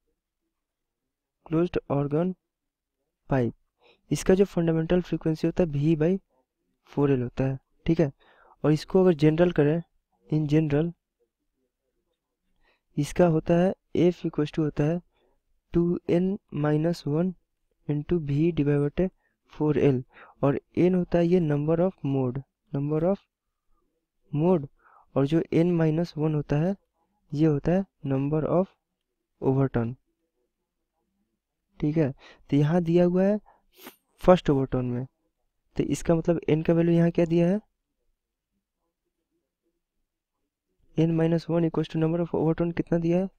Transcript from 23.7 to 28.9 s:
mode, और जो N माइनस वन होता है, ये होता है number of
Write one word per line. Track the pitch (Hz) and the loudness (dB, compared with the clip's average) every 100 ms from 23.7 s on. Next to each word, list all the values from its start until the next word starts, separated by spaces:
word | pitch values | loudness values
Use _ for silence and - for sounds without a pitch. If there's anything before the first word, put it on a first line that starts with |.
| _ _ _ _ _ _ | _ _ _ _ _ _
mode, | 147 170 180 139 _ _ _ _ 135 | -2 0 0 -2 _ _ _ _ -2
और | 139 | 0
जो | 165 - | 0 0
N | 156 175 | 0 2
माइनस | 170 160 156 175 151 | 2 0 0 -4 -4
वन | 156 151 | -4 -2
होता | - 147 | -2 -2
है, | 175 202 _ _ _ _ _ | -2 -4 _ _ _ _ _
ये | 143 160 | 0 2
होता | 143 - | 2 0
है | 185 196 _ 135 | 0 -2 _ -4
number | 135 143 156 - | -2 -2 -2 0
of | 165 190 _ _ | -2 -2 _ _